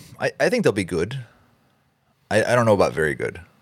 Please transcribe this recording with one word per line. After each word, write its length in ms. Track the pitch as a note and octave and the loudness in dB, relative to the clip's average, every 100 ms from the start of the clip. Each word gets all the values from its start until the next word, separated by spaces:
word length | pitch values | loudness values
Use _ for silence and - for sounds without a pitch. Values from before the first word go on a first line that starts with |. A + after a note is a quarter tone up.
| - - | -10 -6
I, 120 | C#3+ - | -6 -2
I 100 | D#3 | 0
think 140 | B3 | 2
they'll 80 | D3+ | 2
be 120 | G2+ | 0
good. 360 | F2 E2+ F#2+ C3+ - _ _ _ _ _ _ _ _ _ - | -2 -4 -4 -8 -14 _ _ _ _ _ _ _ _ _ -2
I, 140 | G#2 | 0
I 100 | - | 2
don't 120 | A#2+ A2+ | 2 4
know 80 | |
about 180 | F#2+ D2+ | 4 2
very 220 | C2+ D2+ | 0 -2
good. 260 | C2+ B1 - - _ | -2 -6 -8 -18 _